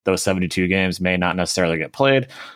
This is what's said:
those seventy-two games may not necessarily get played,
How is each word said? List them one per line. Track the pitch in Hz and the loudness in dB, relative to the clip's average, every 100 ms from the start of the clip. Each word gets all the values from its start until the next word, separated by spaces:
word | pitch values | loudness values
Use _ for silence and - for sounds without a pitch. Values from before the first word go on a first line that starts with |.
those | - 92 | -2 0
seventy-two | - 92 90 - 90 | 0 0 -2 0 0
games | 95 92 90 | 2 0 0
may | 92 90 | 0 0
not | 90 90 | 0 0
necessarily | 87 - 87 82 | -2 0 0 0
get | 76 | -4
played, | - 139 135 131 - - | 0 2 2 0 -12 -20